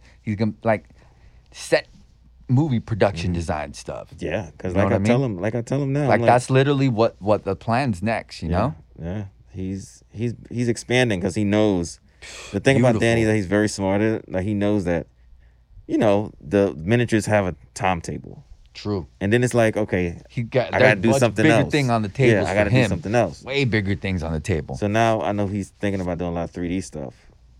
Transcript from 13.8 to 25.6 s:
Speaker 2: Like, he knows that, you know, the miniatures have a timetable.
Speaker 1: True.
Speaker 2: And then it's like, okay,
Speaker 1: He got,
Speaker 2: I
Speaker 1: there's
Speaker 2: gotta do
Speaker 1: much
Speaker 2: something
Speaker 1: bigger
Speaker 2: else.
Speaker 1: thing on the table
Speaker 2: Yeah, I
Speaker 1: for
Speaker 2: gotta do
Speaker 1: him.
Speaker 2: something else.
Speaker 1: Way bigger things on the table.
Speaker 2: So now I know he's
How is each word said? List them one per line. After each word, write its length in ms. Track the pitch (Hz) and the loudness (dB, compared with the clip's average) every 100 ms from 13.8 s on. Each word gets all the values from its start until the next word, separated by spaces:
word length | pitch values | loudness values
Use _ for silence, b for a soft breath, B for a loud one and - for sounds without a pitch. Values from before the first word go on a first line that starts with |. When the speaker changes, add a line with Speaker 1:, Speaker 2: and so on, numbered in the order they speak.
| 95 101 110 110 - | -2 0 0 -2 -4
Speaker 2:
Like, 120 | 92 95 | -4 -2
he 80 | 104 | -2
knows 300 | 104 107 87 | 0 0 0
that, 200 | 85 - _ - - - _ _ - - | -2 -4 _ -20 -20 -20 _ _ -18 -4
you 100 | 330 | 0
know, 340 | 113 101 107 - | 4 2 0 -10
the 320 | - 101 98 69 | -2 2 2 0
miniatures 520 | 80 120 117 110 101 | 0 0 2 0 2
have 180 | 107 92 | 0 0
a 100 | 76 - - | -6 -12 -4
timetable. 680 | 95 90 - 71 - - - - - | -2 -2 -6 -12 -12 -20 -20 -20 -20
Speaker 1:
True. 320 | - 101 101 78 - | -12 -6 -6 -6 -6
Speaker 2:
And 100 | 98 | 0
then 120 | 120 | 2
it's 100 | 127 | 2
like, 240 | 120 113 104 | 2 2 0
okay, 420 | 107 95 90 85 - | -2 -2 -2 -6 -10
Speaker 1:
He 120 | - | -8
got, 300 | 117 127 117 | -2 -2 0
Speaker 2:
I 60 | - | 4
Speaker 1:
there's 100 | 107 | 4
Speaker 2:
gotta 120 | 104 | 4
do 80 | 113 | 2
Speaker 1:
much 100 | 110 | 2
Speaker 2:
something 240 | 117 95 | 2 4
Speaker 1:
bigger 180 | 156 113 | 4 4
Speaker 2:
else. 100 | 82 | 2
Speaker 1:
thing 200 | 151 131 | 0 2
on 100 | 117 | 0
the 80 | 107 | -2
table 220 | 98 127 | 2 4
Speaker 2:
Yeah, 100 | 107 | 4
I 40 | 80 | 2
Speaker 1:
for 60 | 98 | 0
Speaker 2:
gotta 140 | 101 | 2
do 40 | 127 | 4
Speaker 1:
him. 100 | 110 | 2
Speaker 2:
something 240 | 92 95 120 | 0 0 2
else. 280 | 101 - | 0 -2
Speaker 1:
Way 220 | - 139 131 | -6 -2 0
bigger 280 | 107 98 98 | 0 0 -2
things 280 | - 92 | -2 -4
on 100 | 80 | -2
the 60 | 80 | -4
table. 360 | 76 82 69 - | -2 -2 -4 -4
Speaker 2:
So 120 | 104 | -2
now 340 | 110 113 110 | 2 2 2
I 100 | 78 | -2
know 120 | 104 101 | -2 -2
he's 220 | 101 | -4